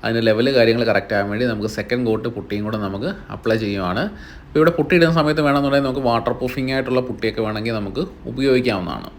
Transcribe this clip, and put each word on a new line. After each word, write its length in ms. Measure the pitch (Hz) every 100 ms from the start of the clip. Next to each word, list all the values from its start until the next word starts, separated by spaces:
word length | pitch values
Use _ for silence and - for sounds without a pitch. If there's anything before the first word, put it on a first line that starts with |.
അതിൻ്റെ 180 | 110 113 113
ലെവൽ 200 | 107 127 131
കാര്യങ്ങൾ 260 | 113 117 113
കറക്റ്റ് 260 | 101 - 104
ആകാൻ 100 | 101
വേണ്ടി 140 | 107 123
നമുക്ക് 160 | 107 104 107
സെക്കൻഡ് 280 | 98 123 117
കോട്ട് 200 | 107 117 117
പുട്ടിയും 280 | - 104 107
കൂടെ 100 | 110 101
നമുക്ക് 240 | 98 95 202 - 101
അപ്ലൈ 220 | 117 110
ചെയ്യുവാണ്. 400 | 107 101 92 98 202 - - - -
അപ്പോൾ 120 | 147
ഇവിടെ 120 | 165 170
പുട്ടി 160 | 147 175
ഇടുന്ന 160 | 165 165
സമയത്ത് 240 | 151 151 147
വേണമെന്നുണ്ടെങ്കിൽ 400 | 143 139 139 135
നമുക്ക് 160 | 131 127
വാട്ടർ 240 | 117 120 123
പ്രൂഫിംഗ് 300 | 127 135 131 131
ആയിട്ടുള്ള 260 | 131 127 127
പുട്ടിയൊക്കെ 320 | 98 113 107 110
വേണമെങ്കിൽ 280 | 107 113 110
നമുക്ക് 260 | 98 95 190 - -
ഉപയോഗിക്കാവുന്നതാണ്. 760 | 120 135 131 127 98 87 60 50